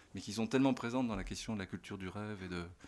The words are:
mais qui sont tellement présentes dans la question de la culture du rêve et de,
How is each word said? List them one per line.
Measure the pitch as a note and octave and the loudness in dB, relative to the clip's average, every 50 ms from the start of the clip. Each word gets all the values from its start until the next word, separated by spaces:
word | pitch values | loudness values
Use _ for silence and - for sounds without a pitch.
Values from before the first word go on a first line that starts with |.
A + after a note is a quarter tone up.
| - - - | -20 -10 -10
mais | G2 | -8
qui | - - | -6 -4
sont | G2+ A2+ A2+ | 0 0 0
tellement | A2 C#3 C3+ C3+ C3+ | 4 6 6 6 6
présentes | B2+ - - A#2+ A#2 C3 C3 A#2 | 6 4 0 0 2 2 2 2
dans | G#2+ | 2
la | F#2+ F#2 | 0 -2
question | - G2+ - - - | -2 -4 -4 -2 -4
de | A2+ G2+ | -2 -2
la | F#2+ | -2
culture | - - F2+ - - G#2 G2 | -4 -6 -8 -6 -6 -6 -4
du | F#2+ F#2+ | -4 -4
rêve | F#2 G#2 G#2 G#2 G#2+ F#2+ | -4 -4 -6 -6 -6 -6
et | F#2 F2+ | -4 -4
de, | F2 F2 E2+ F2 F#2 - - | -2 -2 -4 -4 -8 -14 -18